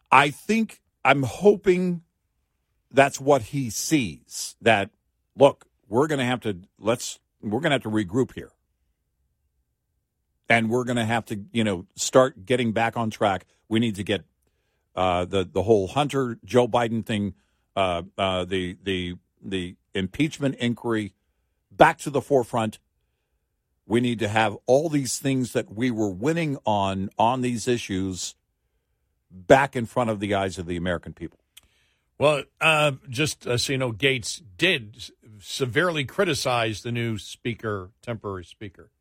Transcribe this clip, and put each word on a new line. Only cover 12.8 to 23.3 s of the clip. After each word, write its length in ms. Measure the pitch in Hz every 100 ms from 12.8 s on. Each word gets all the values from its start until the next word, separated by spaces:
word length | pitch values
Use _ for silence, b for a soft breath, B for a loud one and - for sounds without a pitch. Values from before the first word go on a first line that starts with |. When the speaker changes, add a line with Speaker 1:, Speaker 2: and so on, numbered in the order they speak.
| 113 117
Speaker 1:
on 120 | 110
track. 360 | - 107 92 - _ -
We 120 | 110
need 160 | 117 95
to 80 |
get, 200 | 101 98 - _ _ _ _ _ _ -
uh, 300 | 92 90 90
the, 180 | 98
the 200 | 92 95
whole 240 | 92 110 92
Hunter, 500 | 135 147 135 123 113 98
Joe 220 | 123 123
Biden 380 | 123 120 113 -
thing, 280 | 107 101 - _ _ _ -
uh, 280 | 95 85 87 -
uh, 280 | 95 92 90
the, 320 | 95 90 90
the, 320 | 98 92 90 87 _ _
the 320 | - 95 90 - _
impeachment 600 | 101 92 - 156 - 139 -
inquiry 580 | 120 113 120 110 101 _ _ _ _ _ _
back 260 | 98 160 165
to 100 | 156
the 120 | 139
forefront. 580 | - 139 117 120 110 - _ _ _ _ _